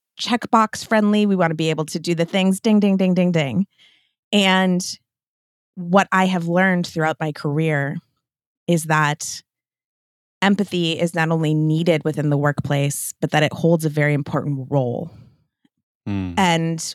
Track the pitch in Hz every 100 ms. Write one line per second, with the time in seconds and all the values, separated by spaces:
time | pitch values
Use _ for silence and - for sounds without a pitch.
0 | _ - - 233 - 226 214 - - 220
1 | 208 208 208 190 165 160 160 156 156 170
2 | 165 165 170 196 190 190 226 214 208 190
3 | 185 180 180 165 139 123 196 _ _ _
4 | _ _ - 202 190 185 190 180 - -
5 | _ _ _ _ _ _ _ - 175 196
6 | 185 190 185 185 170 175 190 180 175 165
7 | 156 156 156 147 151 147 160 147 139 170
8 | - _ _ _ _ _ - 170 156 156
9 | 151 151 - - - _ _ _ _ _
10 | _ _ _ - 190 196 196 180 165 165
11 | 170 170 160 165 156 156 156 156 170 156
12 | 156 156 147 143 147 143 - 143 143 -
13 | - - 151 151 151 - 165 170 160 151
14 | 147 147 - 147 151 139 127 143 123 -
15 | 165 - - _ _ _ _ _ _ _
16 | - 101 92 208 185 165 165 165 -